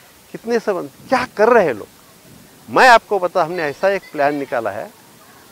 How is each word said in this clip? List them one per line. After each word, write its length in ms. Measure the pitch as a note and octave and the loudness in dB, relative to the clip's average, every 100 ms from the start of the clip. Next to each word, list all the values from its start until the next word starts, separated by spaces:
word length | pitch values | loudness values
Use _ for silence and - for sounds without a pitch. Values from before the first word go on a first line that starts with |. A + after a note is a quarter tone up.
| - - _ | -20 -20 _
कितने 280 | F3 A3 A#3+ | -14 -4 -4
सब 300 | - F3+ C#3+ - - | -2 -6 -6 -12 -4
क्या 180 | B3+ B3 - | -4 -2 0
कर 120 | A3 | 2
रहे 160 | A#3+ E3+ | 4 2
हैं 80 | |
लोग। 140 | G#2+ F#2+ - _ - - - - - - | -2 -10 -20 _ -20 -20 -20 -20 -20 -4
मैं 200 | D3+ B3+ | 4 6
आपको 300 | A3+ - G3+ | 6 4 -4
बता, 240 | F3+ F#3 | -2 -2
हमने 200 | D#3+ F3+ | -2 -4
ऐसा 260 | D3+ C3+ G3 | -6 -2 -2
एक 120 | G3 - | -2 -6
plan 240 | D3+ C#3+ D3 | -2 -2 -2
निकाला 340 | C3+ B2+ A2 | -4 -4 -4
है 220 | G#2 G#3+ - - - - - - | -8 -12 -18 -20 -20 -20 -20 -16